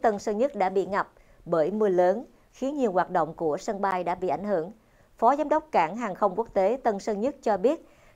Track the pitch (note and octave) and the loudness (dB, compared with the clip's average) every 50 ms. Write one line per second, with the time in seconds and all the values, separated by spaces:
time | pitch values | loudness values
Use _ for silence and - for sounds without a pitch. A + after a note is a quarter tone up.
0 | - A#3 G#3 G3 - A3+ G#3 G#3 B3+ C#4+ - G3+ F#3 F#3 F#3+ G3 F3+ F3 G3 F#3 | 0 0 0 0 -4 -4 -2 0 -2 -2 0 -2 -2 0 0 0 -2 0 -2 -2
1 | D#3 - _ - _ _ - - - D#3+ E3+ E3 D3+ F3 G#3 G#3+ G#3+ G3+ F3+ F3+ | -4 -4 _ -18 _ _ -20 -18 -6 -2 0 2 2 0 0 2 2 2 4 4
2 | F3+ F3+ G3 A#3 D#4 - - _ _ _ _ - B3+ C4+ D4+ C#4+ B3+ G#3+ F3 F#3 | 4 4 2 0 -4 -10 -18 _ _ _ _ -6 -6 -4 -2 0 -2 0 2 0
3 | E3 - - F3 D#3 D#3 D#3+ - E3+ D#3 C#3+ C#3 - - G3+ F#3+ G3+ G3 F#3 F3+ | 0 0 0 0 0 -2 -4 -4 -2 -2 -2 -2 -4 -6 -4 -2 -2 -2 -2 -2
4 | F3 F3 F3+ F#3 F#3 F3+ - D#3 G3 G#3 G3+ E3 D#3 F#3+ - - _ _ _ _ | -2 -4 -4 -4 -2 -4 -4 -4 -2 -2 -2 -2 -2 -6 -10 -18 _ _ _ _
5 | _ _ _ - A3+ A#3+ C#4+ C#4+ D4+ C#4 D4 D#4 D#4 - - G3 E3 D#3 G3 A#3+ | _ _ _ 2 2 2 4 2 0 0 0 0 0 0 0 0 2 0 -2 -6
6 | B3 G3+ F3 - A3 G3+ F#3 - A3+ - - G3 F#3 G3+ B3 C4 - A#3+ G3+ G3 | -6 -6 -2 0 0 0 0 -2 -4 -2 0 2 2 2 0 0 0 -2 -2 -2
7 | - A3+ G#3+ G3 A3 C#4+ C#4+ - - A#3 G#3 F#3 F#3+ B3+ D#4+ - - - _ _ | -4 -4 -4 -2 -2 -4 -4 -4 -2 -2 0 2 2 2 2 0 -4 -14 _ _
8 | _ - _ | _ -20 _